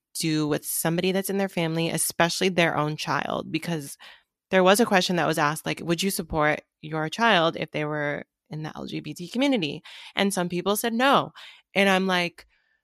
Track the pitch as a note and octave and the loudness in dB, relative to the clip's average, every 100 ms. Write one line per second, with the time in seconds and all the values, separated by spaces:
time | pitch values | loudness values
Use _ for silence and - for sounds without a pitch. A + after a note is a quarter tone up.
0 | _ - D#3+ D#3 D3+ D3+ - - E3+ E3+ | _ -4 0 0 0 -2 -2 -2 0 0
1 | F#3 F#3 G3 G3 G3 - E3 E3 E3 E3+ | 0 0 0 -2 -2 -2 -2 0 -2 -2
2 | - - E3+ - F#3+ F3 E3 D3 D3+ D#3 | -2 2 0 2 0 2 2 2 -2 -4
3 | - C#3 - - - D#3 - D#3+ C#3 - | -2 -2 -2 -4 -4 -6 -4 -6 -8 -14
4 | - - _ _ _ F#3+ F#3 G#3 A#3 F#3+ | -20 -20 _ _ _ 4 6 6 6 2
5 | F3+ F3 D3+ D#3+ D3 D#3 D#3 D3+ D#3 E3+ | 2 0 0 2 0 0 -4 -4 -2 -2
6 | F#3+ G3 - D#3+ D3+ D3+ - _ D3+ D#3 | 0 -4 -4 0 0 0 -6 _ -10 -6
7 | D#3 - A#3 F#3 E3 E3 D#3+ D3+ D3+ D3+ | -6 0 2 4 4 0 -4 -4 -4 -2
8 | D3 C#3+ - _ - D#3 D#3 - C3 D#3 | -4 -4 -10 _ -14 -10 -10 -10 -10 -8
9 | D3+ D3 F3 A#3 C#4+ B3 D3+ - - - | -10 -12 -6 0 2 2 0 -6 -14 -18
10 | - - G3 G3 F3 F3 F#3 G#3+ A#3 A3+ | -8 -2 0 0 -2 -2 -2 0 0 2
11 | C4+ G#3+ C#3 - - - _ F#3+ G3 F#3 | 4 4 2 -6 -20 -20 _ 2 4 4
12 | F#3+ F3+ F3 - - _ _ _ | 2 0 0 -6 -20 _ _ _